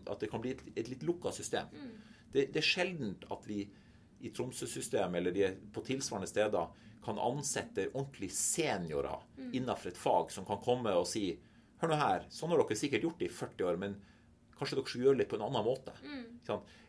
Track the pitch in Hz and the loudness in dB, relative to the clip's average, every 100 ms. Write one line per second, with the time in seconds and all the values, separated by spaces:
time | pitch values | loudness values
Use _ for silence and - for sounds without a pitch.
0 | - 101 101 113 123 - - - 98 127 | -8 -6 -4 -4 -4 -6 -8 -6 -6 -4
1 | 151 175 - - - 104 - - 269 - | -4 -2 -2 -4 -4 -4 -4 -10 -14 -14
2 | - - - 135 139 156 151 - 180 175 | -18 -20 -4 2 2 2 2 2 2 0
3 | 113 90 - 98 - 104 101 - - - | -4 -4 -8 -8 -4 -4 -4 -8 -20 -20
4 | - - 113 - 127 - 123 - - 120 | -20 -12 -10 -4 -4 -4 -6 -6 -2 0
5 | 92 87 90 92 98 95 - - - 131 | 2 2 2 4 2 2 -8 -8 -4 -2
6 | - 107 90 - 107 98 82 - - - | -2 -4 -2 2 4 4 0 -4 -20 -12
7 | - 107 120 139 143 - - - 95 131 | -6 -2 0 0 -2 -2 -2 -2 -2 -2
8 | 139 - 98 - - - 151 104 85 73 | -6 -6 -6 0 0 2 2 2 0 0
9 | 69 76 - - 254 131 123 104 90 - | -2 -4 -10 -14 -4 -2 0 -2 -4 -2
10 | 143 101 - - 92 101 - 127 117 90 | 4 4 2 -4 -2 -2 2 2 4 4
11 | 87 113 98 - - - - - 165 151 | 4 0 0 -2 -8 -20 -20 -2 2 4
12 | 135 90 - - 160 165 117 107 147 113 | 6 4 0 -6 2 4 4 2 2 2
13 | 165 - 85 - 120 - 92 87 101 98 | 0 -2 -4 -4 -6 0 2 2 0 -4
14 | - - - - - - 143 135 - 120 | -10 -20 -20 -20 -16 -6 -2 -2 -2 4
15 | 127 135 101 107 107 131 107 131 - - | 6 6 4 0 0 2 2 0 -4 -14
16 | 269 285 233 240 - 107 - - | -10 -10 -10 -12 -4 -4 -6 -20